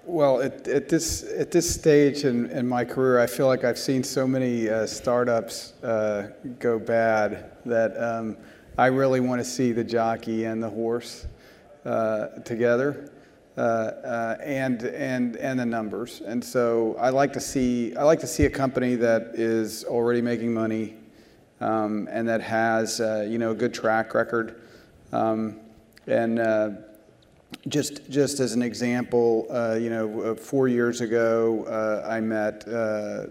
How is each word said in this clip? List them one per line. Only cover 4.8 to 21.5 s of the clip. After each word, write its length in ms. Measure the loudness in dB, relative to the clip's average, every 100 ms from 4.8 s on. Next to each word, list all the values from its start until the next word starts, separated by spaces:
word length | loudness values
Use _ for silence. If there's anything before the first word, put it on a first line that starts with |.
startups, 920 | -2 -2 0 2 4 2 -2 -10 -14 -8
uh, 480 | -2 0 0 -2 -6 -10 -14 -4
go 220 | 0 0
bad 720 | 2 2 4 4 2 -2 -12 -12
that, 320 | -2 2 2 0
um, 340 | -2 -2 -6 -8 -14 -20 -6 2
I 100 | 4
really 340 | 4 4 2
want 200 | 2 -2
to 40 |
see 260 | -4 0 0
the 140 | 0
jockey 600 | 0 0 0 -2 -4 -2 -2
and 140 | -4
the 80 | -4
horse, 600 | -4 -2 -2 -6 -14 -14 -16 -20 -20 -20 -12
uh, 460 | -4 0 0 -2 -6 -10
together, 720 | -8 0 2 4 2 -4 -10 -20 -20 -20 _ -2
uh, 40 |
uh, 760 | 0 0 -2 -6 -6 -4 -4 -6
and, 400 | -4 -2 -2 -2
and, 540 | -4 -4 -4 -2 -2 -4
and 240 | -4 -2
the 60 | -2
numbers. 540 | -4 -4 -6 -8 -10 -8
And 160 | -8
so 540 | -2 0 2 2 0 0
I 120 | 2
like 220 | 2 2
to 60 | 0
see, 540 | -4 0 0 0 -2
I 80 | 2
like 160 | 4 4
to 60 | 2
see 180 | 2
a 60 | 2
company 460 | 2 0 0 0 2
that 400 | 4 2 0 -2
is 480 | 0 0 0 -6
already 360 | -4 0 2 2
making 320 | 0 -2 -2
money, 440 | 0 -2 -2 -6 -10 -20 -20 -20 -20 _